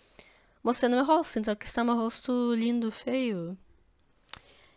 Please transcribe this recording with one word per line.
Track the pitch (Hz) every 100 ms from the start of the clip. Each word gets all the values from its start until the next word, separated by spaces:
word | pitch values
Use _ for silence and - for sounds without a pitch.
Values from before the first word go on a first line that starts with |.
| _ - - _ _ _
mostrando | 220 247 247 247
meu |
rosto. | 277 320 320 226
Então, | 214
aqui | 208 -
está | -
meu | 240 240
rosto | 226 - - 247 240
lindo, | 226 233 240 226
feio. | - - 262 247 185 170 185 - _ _ _ _ _ - - - - -